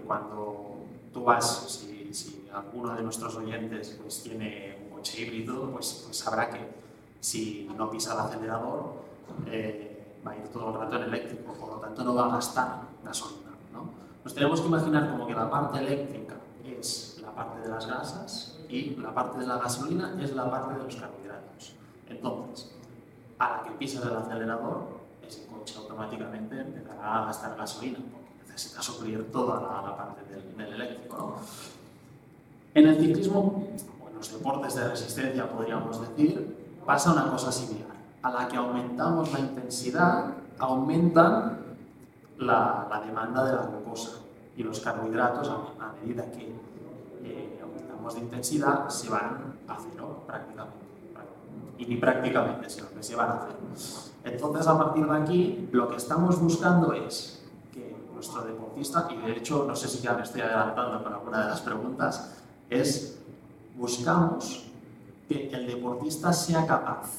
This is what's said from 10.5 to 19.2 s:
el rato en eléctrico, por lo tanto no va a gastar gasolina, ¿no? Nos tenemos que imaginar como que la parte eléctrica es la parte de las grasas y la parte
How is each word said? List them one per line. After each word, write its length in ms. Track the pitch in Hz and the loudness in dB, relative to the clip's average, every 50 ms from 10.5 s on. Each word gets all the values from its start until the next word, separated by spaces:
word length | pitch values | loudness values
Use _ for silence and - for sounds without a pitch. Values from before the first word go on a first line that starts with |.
| - 117 - 113 | -8 -6 -4 -4
el 80 | 110 110 | -4 -4
rato 160 | - - 123 117 | -4 -2 -2 -2
en 60 | - | -2
eléctrico, 500 | 110 120 - - - - - - - - | -2 -2 -4 -4 -6 -8 -10 -10 -12 -12
por 160 | - - - | -12 -10 -10
lo 60 | - | -10
tanto 280 | - - - - 131 123 | -8 -8 -8 -6 -2 0
no 120 | 123 123 | 2 4
va 100 | 123 123 123 | 4 4 4
a 80 | 120 | 4
gastar 460 | - - - - 131 127 - 120 - - - - - - | 2 0 0 0 0 0 0 -2 -6 -10 -12 -14 -14 -12
gasolina, 480 | - - - - - - - - - - - - - - | -8 -8 -6 -6 -8 -10 -12 -14 -16 -18 -18 -18 -16 -12
¿no? 160 | - - - - - - - - - - | -12 -10 -10 -12 -14 -16 -18 -18 -14 -12
Nos 100 | - - | -6 0
tenemos 280 | 135 143 151 165 160 | 4 4 4 4 4
que 60 | 170 165 | 4 4
imaginar 440 | 165 147 - 151 151 147 143 - | 4 4 6 6 6 4 4 4
como 160 | - 120 120 123 | 0 -2 -2 -2
que 60 | 113 | -2
la 160 | 113 113 - | 0 0 2
parte 300 | 135 143 - - 135 139 | 2 2 2 0 0 -2
eléctrica 560 | 135 127 143 143 139 - - 110 - - - - - - - - 117 | 0 0 0 0 -2 -4 -6 -8 -10 -10 -12 -12 -14 -16 -16 -16 -14
es 560 | 131 123 117 - - - - - - - - | -12 -10 -6 -6 -4 -4 -6 -6 -10 -14 -14
la 100 | - - | -14 -12
parte 300 | - 120 127 - 117 117 | -8 -8 -8 -8 -8 -8
de 80 | 113 113 | -6 -6
las 160 | 113 113 - | -6 -4 -4
grasas 760 | 123 127 127 127 - - 180 - - - - - - - 160 160 - | -4 -4 -4 -4 -6 -8 -8 -10 -8 -8 -10 -10 -10 -12 -14 -10 -6
y 280 | 247 262 - 143 - | -4 -4 -2 -4 -4
la 180 | - 110 110 - | -6 -6 -4 -2
parte 260 | 127 | -2